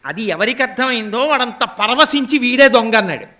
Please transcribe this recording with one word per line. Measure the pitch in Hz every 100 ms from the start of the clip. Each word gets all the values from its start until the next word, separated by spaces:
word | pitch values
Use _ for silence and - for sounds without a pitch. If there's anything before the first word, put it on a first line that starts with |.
అది | 135 160
ఎవరికి | 220 165 214 254
అర్థమైందో | 262 254 262 240 214 214
వాడంత | 285 285 247 -
పరవశించి | 240 - 214 254 302 285 254 285
వీడే | 247 254 277
దొంగ | 233 226 226
అన్నాడు. | 196 135 101